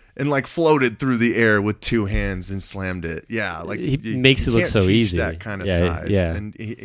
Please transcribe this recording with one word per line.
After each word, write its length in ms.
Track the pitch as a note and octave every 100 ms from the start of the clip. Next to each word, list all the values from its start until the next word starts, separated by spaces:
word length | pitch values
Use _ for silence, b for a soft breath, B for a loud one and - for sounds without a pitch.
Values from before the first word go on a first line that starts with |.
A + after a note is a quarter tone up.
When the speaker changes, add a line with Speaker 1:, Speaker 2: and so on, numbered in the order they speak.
| _ -
Speaker 1:
and, 100 | C#3+
like, 160 | C#3 C3
floated 520 | - D#3+ C#3+ B2 G#2+
through 180 | C3+ A#2+
the 180 | A#2 G2+
air 260 | A2+ G#2
with 180 | G#2 G#2
two 260 | - A2+ G2
hands 440 | G#2+ G2+ F#2 F2
and 120 | G2
slammed 420 | - G2 F#2+ F#2
it. 200 | E2 D#2+ -
Yeah, 320 | A2+ G2 E2
like, 180 | E2+ G#2
Speaker 2:
He 180 | F3 C3+
Speaker 1:
you, 160 | A2 B2+
Speaker 2:
makes 280 | C3 C3+ C3
Speaker 1:
you 60 |
Speaker 2:
it 40 | A2+
look 60 |
Speaker 1:
can't 80 | E2+
Speaker 2:
so 80 | A2
Speaker 1:
teach 80 | F#2
Speaker 2:
easy. 280 | A2 G#2+ F2+
Speaker 1:
that 200 | G2+ E2+
kind 200 | A2 G2
of 60 | F#2+
Speaker 2:
Yeah, 100 | F2
Speaker 1:
size. 320 | F2+ D#2 F2
Speaker 2:
yeah. 240 | G2 E2+
Speaker 1:
And 200 | E2 G#2+ -
he, 160 | A2 -